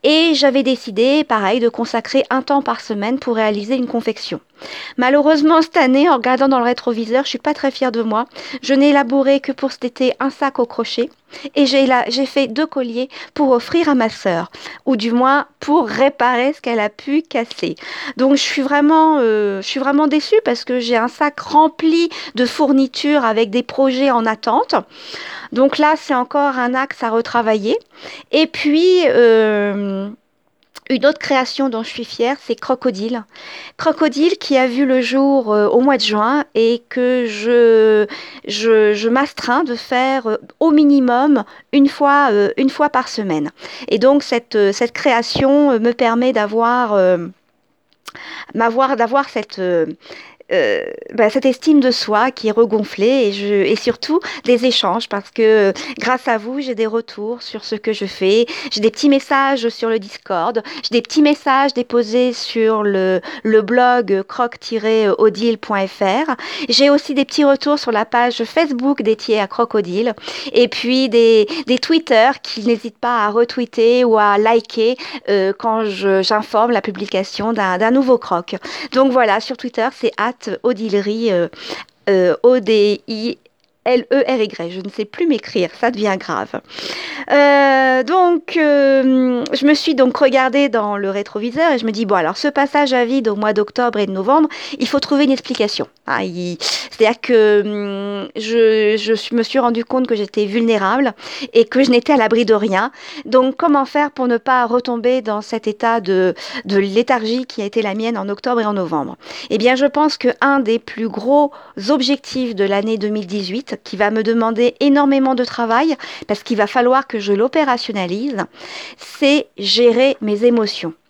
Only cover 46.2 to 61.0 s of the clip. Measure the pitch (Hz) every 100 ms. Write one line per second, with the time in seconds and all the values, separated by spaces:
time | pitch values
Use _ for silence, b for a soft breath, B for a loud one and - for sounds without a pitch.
46.2 | 254 233 208 220 233 247 240 208 185 180
47.2 | 170 190 _ _ _ _ _ _ - B
48.2 | B B B - 226 226 269 269 226 269
49.2 | 277 240 - - 185 175 160 165 B B
50.2 | B B _ 180 123 90 50 - - -
51.2 | 214 269 269 254 - 294 254 240 - 208
52.2 | 254 254 220 214 233 214 208 - 214 269
53.2 | 220 202 202 208 196 220 - 233 - 320
54.2 | B B - 247 254 233 202 208 - 202
55.2 | 202 - 220 220 196 190 B 254 226 254
56.2 | 277 226 214 262 262 220 220 226 226 -
57.2 | 208 240 - 214 - 214 220 214 196 -
58.2 | 190 214 233 330 277 214 214 - 294 277
59.2 | - 277 269 277 233 - 226 220 196 -
60.2 | - 185 175 226 214 311 - 233